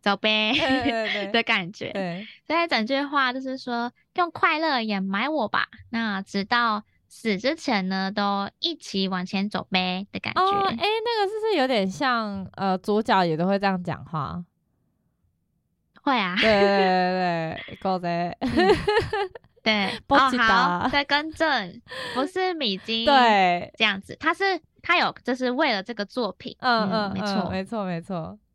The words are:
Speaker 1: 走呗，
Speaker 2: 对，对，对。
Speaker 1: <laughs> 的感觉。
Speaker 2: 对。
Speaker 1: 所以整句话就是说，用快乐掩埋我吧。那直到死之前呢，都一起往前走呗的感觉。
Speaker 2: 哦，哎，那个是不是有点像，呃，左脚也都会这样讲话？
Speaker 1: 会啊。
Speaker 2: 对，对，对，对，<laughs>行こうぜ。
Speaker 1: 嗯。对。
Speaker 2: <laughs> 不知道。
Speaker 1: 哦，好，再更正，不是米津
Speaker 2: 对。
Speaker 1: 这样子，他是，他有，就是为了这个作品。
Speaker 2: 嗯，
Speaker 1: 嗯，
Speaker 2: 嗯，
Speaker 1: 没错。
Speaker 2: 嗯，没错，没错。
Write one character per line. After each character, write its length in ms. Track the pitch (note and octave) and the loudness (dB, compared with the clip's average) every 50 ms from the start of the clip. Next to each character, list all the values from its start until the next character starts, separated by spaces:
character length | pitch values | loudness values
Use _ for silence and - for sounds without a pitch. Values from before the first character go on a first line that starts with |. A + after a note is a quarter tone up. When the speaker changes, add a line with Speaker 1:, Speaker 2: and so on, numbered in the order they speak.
Speaker 1:
走 160 | - G#3 G3 | 2 0 0
呗， 360 | G3 - A3 G#3+ G#3+ G#3+ G#3+ B3 | 2 2 2 2 2 2 2 2
Speaker 2:
对， 300 | D4 D#4+ C4+ C4 C4 A#3+ | 2 2 2 2 2 2
对， 300 | C#4 A#3 A3+ A3 G#3 G#3 G#3 G3+ | 0 0 0 -2 -2 -4 -4 -4
对。 20 | |
Speaker 1:
<laughs> 60 | G3 G#3+ | 0 0
的 100 | A#3 A3+ | 0 2
感 300 | - A3+ G#3 F3+ E3 G#3 | 2 0 0 0 -6 -8
觉。 200 | - - - - | -10 -10 -8 -6
Speaker 2:
对。 340 | G3+ F#3+ F3 E3+ F3+ G#3+ - - - _ | -4 -4 -4 -6 -8 -10 -14 -18 -20 _
Speaker 1:
所 140 | _ D4+ E4 | _ 0 0
以 60 | E4+ E4+ | 0 0
整 180 | - A#3 G#3+ | 0 -2 0
句 160 | A3+ C#4 C4+ C#4+ | 0 0 -2 -2
话 300 | C#4 C#4+ C#4+ C4 B3+ B3 | -2 0 0 0 0 -2
就 80 | C4+ | -4
是 180 | C4+ C4 C4 C4+ | -6 -8 -8 -8
说， 340 | - B3+ A#3+ A#3 A#3 B3 _ _ _ _ _ | -6 -6 -4 -4 -4 -6 _ _ _ _ _
用 160 | - F4+ E4+ | -2 -2 -2
快 300 | - - - F4+ D#4+ D4+ | 0 0 2 2 2 2
乐 200 | E4 D#4+ C#4+ B3 | 0 0 0 0
掩 220 | A3+ A3 G#3 F#3+ F#3+ | 0 0 -2 -2 -2
埋 260 | G3 G3 G3 A#3 C#4 | -2 -2 -2 -2 0
我 200 | D#4 D4+ A3+ G3+ | 0 -2 -2 0
吧。 200 | - - - - - - - - | 0 -2 -2 -2 -8 -20 -18 -8
那 320 | - A3+ A3+ A3 G3+ F#3+ F#3+ | -6 -4 -4 -2 -4 -6 -8
直 220 | - - G3+ F#3+ | -4 -4 -4 -2
到 380 | G#3 B3 A#3+ A#3+ A#3 G#3+ G#3 G#3 _ _ _ _ | 0 0 2 2 2 0 -2 -6 _ _ _ _
死 320 | _ - - - A3+ G#3 F#3+ | _ -20 -6 -2 -2 -2 0
之 160 | A3 C4 D#4+ | 0 -2 -2
前 340 | D#4+ - - A#3+ G3+ F#3 F#3 | -2 -2 -2 0 0 0 0
呢， 220 | F#3+ F#3+ F#3+ F#3+ | -2 -2 -2 -2
都 400 | G#3 G#3 G3+ G3+ G3+ G3 G3+ - _ _ | -2 -2 0 0 0 -2 -4 -6 _ _
一 160 | - E4 E4 | -4 -4 -4
起 320 | D#4+ - - - G3 F#3+ | -6 -12 -6 -2 -2 -2
往 180 | F#3 F#3+ F#3 F3+ | 0 -2 -4 -6
前 240 | F#3+ - F#3+ G3 G#3+ | -4 -2 -2 -2 -2
走 200 | - C#4 - _ | -4 -6 -6 _
呗 380 | - F#3 F#3 F3+ F3+ F#3 G3+ - | -2 -2 0 0 -4 -4 -8 -8
的 80 | - G3 | -10 -8
感 160 | - - - | -8 -4 -2
觉。 60 | - | 0
Speaker 2:
哦， 260 | F#4 F#4+ G4 G4+ G4 | 0 2 2 0 0
哎， 100 | F#4+ A#3 | -2 -2
那 500 | A#3 - G4+ G#4+ A4+ A4 A#4+ A#4 A4 G4+ | -2 -2 0 0 0 -2 -2 0 0 0
个 40 | F#4+ | -2
是 80 | G#4+ G#4+ | -2 -2
不 60 | G#4+ | -2
是 100 | A4 G#4 | 0 2
有 100 | D#4+ C4 B3+ | 2 2 2
点 200 | C4 G#3+ F#3+ F#3+ | 2 0 0 -2
像， 560 | F#3+ - D4 C4+ B3 A#3 A3 G#3 G3+ G3 F#3+ F3+ - | -2 -2 -2 0 0 0 -2 -4 -6 -8 -10 -10 -8
呃， 220 | - F#3+ G3 F#3 | -4 -2 -2 -2
左 240 | F#3 F#3 - G3+ G#3+ | -2 0 0 0 0
脚 240 | A3 - A3+ F#3+ F#3 | 2 4 4 4 4
也 120 | E3+ D#3 | 2 2
都 100 | D#3 E3+ | 0 2
会 100 | F#3 G3+ | 2 2
这 80 | G3+ G3+ | 2 2
样 160 | G3 F#3+ F#3 F3+ | 0 0 0 -4
讲 200 | F3 - - B2+ | -6 -8 -8 -8
话？ 400 | C#3 - D#3 D#3+ E3 E3 F3 F3 _ _ _ _ _ _ _ _ _ _ _ _ _ _ _ _ _ _ _ _ _ _ _ _ _ _ _ _ _ _ - _ | -8 -6 -6 -6 -4 -6 -10 -10 _ _ _ _ _ _ _ _ _ _ _ _ _ _ _ _ _ _ _ _ _ _ _ _ _ _ _ _ _ _ -6 _
Speaker 1:
会 160 | D4 C4 A#3+ | 0 0 2
啊。 160 | G3 F3+ F3+ | 0 0 0
Speaker 2:
对， 160 | G3+ A3 A3 | 2 4 4
对， 80 | G#3+ G3 | 6 6
对， 1160 | G3+ G3+ G3+ G3 F#3+ F#3 F#3 F#3 F3+ F3+ F#3 F#3 F3+ F3+ E3+ E3 D#3+ D#3+ - - - - - | 6 6 6 4 4 4 4 4 4 2 2 0 0 0 0 -2 -2 -4 -6 -8 -10 -14 -16
对， 0 | - | -6
<laughs> 0 | |
行 0 | |
こ 200 | - G3 F#3 F#3 | -2 -2 -2 -2
う 20 | F3+ | -2
ぜ。 320 | F3 F3 E3+ F3 F3 - _ | -2 -2 -2 -2 -4 -4 _
Speaker 1:
嗯。 100 | - B3 A#3 C#4+ F4+ F#4+ G#4 - - - G#4 G#4+ - - - G#4 G4+ F#4 - - _ _ _ _ _ | -4 -2 2 2 4 4 4 2 2 0 0 0 0 0 -4 -4 -4 -6 -8 -16 _ _ _ _ _
对。 380 | A3+ G#3+ G#3 G3 F#3+ G#3 G#3 - | 0 0 0 0 -2 -4 -8 -2
Speaker 2:
<laughs> 0 | _ | _
不 80 | C#4 C#4 C4+ C4 | 4 4 4 4
知 100 | B3+ B3 | 2 2
道。 400 | A#3 A3+ A3+ A#3 B3 F3 F3 F3 | 2 4 4 4 4 2 2 0
Speaker 1:
哦， 20 | - | -2
好， 60 | B3+ | 0
再 160 | B3 C#4+ C#4+ | 0 0 0
更 260 | - C#4+ D4 D4 D#4+ | 2 0 0 0 -4
正， 500 | D#4 - E4 D#4+ C#4+ A#3+ G3 F3 - A#3+ _ - B4+ B4+ C5 B4 - | -4 -2 0 0 2 0 -2 -4 -10 -16 _ -14 -12 -10 -10 -6 -2
不 120 | B3 C4+ | -2 -2
是 260 | F#4 - F#4 F#4 F#4 F4+ | -2 -2 -2 -2 -2 -2
米 220 | D#4+ C#4+ A3 F#3+ F#3 | -2 -2 -2 -2 -2
津 280 | - - A3+ A3+ A#3 | -4 -4 -4 0 2
Speaker 2:
对。 680 | D4+ C#4 C4+ B3 A#3 G#3+ G3 F#3+ F3+ F3 F3 - - _ | 6 6 6 8 6 6 6 4 4 2 0 -2 -8 _
Speaker 1:
这 80 | - - | 0 0
样 160 | G#3+ G3 G3 | 0 0 -2
子， 160 | G3 - - _ | -6 -12 -14 _
他 160 | - D#4 E4+ | 0 0 0
是， 260 | - F#4+ G4 F#4+ D#4+ _ _ _ _ - | 2 0 0 0 -2 _ _ _ _ -2
他 160 | - E4+ F4 | 0 2 2
有， 160 | B3+ F3+ - - _ | 2 0 -2 -4 _
就 140 | - B3 | -4 -4
是 160 | B3+ B3+ B3 B3 | -2 0 -2 0
为 200 | B3+ E4 C#4+ A3+ | 2 2 2 2
了 80 | G3 F#3+ | -2 -4
这 100 | - A#3 | -8 -6
个 100 | G#3+ G3+ | -8 -8
作 280 | G3 - C4 A#3+ G3 F#3 | -6 -4 -4 -4 -4 -4
品。 240 | _ - - - _ | _ -14 -16 -14 _
Speaker 2:
嗯， 320 | - B3+ A#3+ A3+ A3 G3 | 0 2 2 2 2 0
Speaker 1:
嗯， 220 | G#3 A3 G#3 G3 G3 | 0 0 -2 -2 -4
Speaker 2:
嗯， 0 | |
Speaker 1:
没 80 | F#3+ | -4
错。 80 | G#3 G#3 G3 G3 F#3+ | -4 -2 0 0 -2
Speaker 2:
嗯， 80 | - F#3+ | -2 -4
没 120 | F#3+ F#3+ | -6 -6
错， 200 | G3 A#3 A3 G3+ | -4 -6 -6 -4
没 180 | F#3 F3 E3 E3+ | -4 -6 -6 -6
错。 340 | - F#3+ E3+ D#3+ E3+ G3+ G#3+ _ _ | -6 -8 -8 -8 -8 -14 -18 _ _